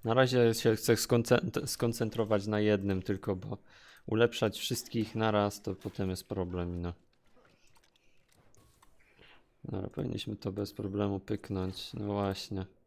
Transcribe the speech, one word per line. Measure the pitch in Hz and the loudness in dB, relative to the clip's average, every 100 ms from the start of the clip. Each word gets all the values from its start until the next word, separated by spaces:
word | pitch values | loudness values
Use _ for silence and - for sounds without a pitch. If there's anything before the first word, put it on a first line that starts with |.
Na | 113 | 2
razie | 117 131 123 117 | 4 6 6 6
się | 113 117 110 | 6 2 2
chcę | - | 4
skoncent-, | 113 - 120 117 120 185 - 135 | 4 6 2 6 4 4 -4 -4
skoncentrować | - 120 113 110 117 107 107 101 | -2 -2 0 -4 -2 0 2 2
na | 104 | 0
jednym | 104 104 98 95 | 4 2 2 -2
tylko, | 90 95 - 95 | -2 -4 -2 -4
bo | 101 - - - - - - | -4 -12 -14 -20 -20 -18 -4
ulepszać | 110 117 - 110 101 | 2 2 4 -2 0
wszystkich | - 120 - 120 107 110 | -4 -4 -4 -4 -2 0
naraz | 110 104 104 - | 2 4 2 0
to | - 95 | -8 -6
potem | - - 98 | -8 -4 -4
jest | 92 - | -4 -6
problem, | 98 90 90 87 87 | -4 -4 -4 -4 -4
no. | 87 87 _ _ _ - _ _ _ _ _ _ _ _ _ _ _ - _ _ - - _ _ - - _ _ | -6 -8 _ _ _ -20 _ _ _ _ _ _ _ _ _ _ _ -20 _ _ -20 -20 _ _ -20 -20 _ _
Dobra, | - - 95 | -8 -6 -6
powinniśmy | - - - - 104 | -6 -6 -6 -6 -6
to | 107 | -6
bez | 98 101 | -4 -6
problemu | - 104 101 101 98 | -6 -4 -2 0 -2
pyknąć, | - 104 - 98 92 95 - | -4 -6 -4 -4 -4 -6 -12
no | - 104 | -8 -4
właśnie. | 101 101 95 - 98 95 _ | -2 -2 -2 -6 -8 -8 _